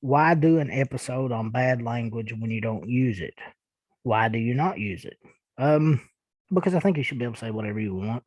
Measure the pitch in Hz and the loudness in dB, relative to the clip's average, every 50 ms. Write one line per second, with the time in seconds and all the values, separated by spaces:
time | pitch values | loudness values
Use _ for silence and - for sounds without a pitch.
0 | - 131 139 143 151 160 170 160 147 165 165 165 147 131 - 135 135 131 - 127 | 0 2 2 4 6 6 4 4 6 4 4 4 2 0 0 -2 -2 -2 -4 -8
1 | - - 123 131 135 131 120 113 110 110 110 127 127 127 127 120 117 117 117 120 | -6 -4 -4 -2 -2 -2 -2 -2 -4 -2 -2 0 2 2 2 0 -2 -4 -4 -4
2 | 117 113 107 117 113 101 113 107 113 113 113 113 110 117 110 101 76 104 123 123 | -4 -4 -6 -6 -8 -8 -8 -8 -6 -4 -4 -2 -2 -2 -2 -2 -2 0 2 2
3 | 131 127 110 95 85 - - - - - - _ _ _ _ _ _ _ _ _ | 2 2 0 -2 -6 -10 -12 -14 -20 -20 -20 _ _ _ _ _ _ _ _ _
4 | _ 123 110 110 113 113 110 113 113 117 123 131 156 185 - - - 104 95 85 | _ 0 2 2 2 2 0 0 0 0 0 0 0 0 -2 -4 -6 -6 -6 -8
5 | - - - _ _ - _ _ _ _ _ - 127 143 151 151 156 156 151 120 | -10 -16 -18 _ _ -20 _ _ _ _ _ -2 2 4 4 4 4 4 2 2
6 | - _ _ _ _ _ _ _ _ _ 190 180 175 196 180 180 - 202 190 151 | 0 _ _ _ _ _ _ _ _ _ 0 2 2 4 2 4 2 2 2 2
7 | 135 - 147 123 120 120 110 - - 113 110 107 107 104 104 110 110 104 95 92 | -2 -4 -4 -4 -4 -6 -6 -8 -8 -6 -6 -6 -6 -4 -4 -4 -4 -4 -4 -4
8 | 95 107 113 117 - | -4 -4 -4 -6 -6